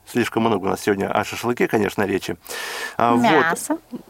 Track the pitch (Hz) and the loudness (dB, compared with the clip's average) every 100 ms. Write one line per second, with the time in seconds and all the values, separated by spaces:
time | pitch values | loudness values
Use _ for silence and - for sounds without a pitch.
0 | - 120 107 117 113 101 95 92 - 101 | -4 -2 0 2 2 2 0 -2 0 0
1 | 98 104 101 95 117 123 - 113 98 - | 0 0 -2 -4 -2 0 2 2 2 0
2 | 98 98 - 90 - - - - - - | 0 -2 -4 -10 -10 -10 -10 -10 -6 0
3 | - 247 233 185 165 175 - 320 - 247 | 2 4 4 4 2 -2 -4 -6 -8 -16